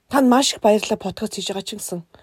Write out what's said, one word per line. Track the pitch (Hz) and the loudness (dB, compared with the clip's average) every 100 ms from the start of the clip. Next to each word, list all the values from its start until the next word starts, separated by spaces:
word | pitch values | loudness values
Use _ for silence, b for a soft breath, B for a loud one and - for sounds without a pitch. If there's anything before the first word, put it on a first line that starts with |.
| _ | _
Танд | 269 254 | 2 4
маш | 247 277 - | 4 2 2
их | |
баярлалаа | 214 214 - 214 | 2 4 0 -4
подкаст | 190 - 214 - | -6 -8 -8 -6
хийж | 185 | -8
байгаа | 196 196 | -8 -10
ч | 208 | -12
гэсэн | - 175 - b | -10 -10 -12 b